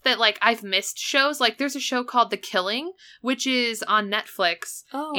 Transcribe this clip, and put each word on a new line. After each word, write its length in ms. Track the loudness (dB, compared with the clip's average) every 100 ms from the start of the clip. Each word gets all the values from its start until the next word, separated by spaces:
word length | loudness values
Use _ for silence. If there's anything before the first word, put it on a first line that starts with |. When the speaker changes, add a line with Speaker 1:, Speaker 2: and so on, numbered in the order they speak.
Speaker 1:
that, 140 | 0 4
like, 200 | 2 4
I've 220 | 2 2
missed 360 | 0 -2 -2 -6
shows. 400 | 0 2 2 2
Like, 200 | 0 0
there's 180 | -4 -4
a 40 |
show 220 | -2 -2
called 280 | 0 2 2
The 80 | 0
Killing, 540 | -2 -2 0 -2 -6 -12 -20 -8
which 260 | -2 -2 0
is 360 | 0 0 -2
on 280 | 0 0 0
Netflix. 720 | -4 -4 0 0 0 -8 -14 -10
Speaker 2:
Oh, 180 | -8
I've 40 | -4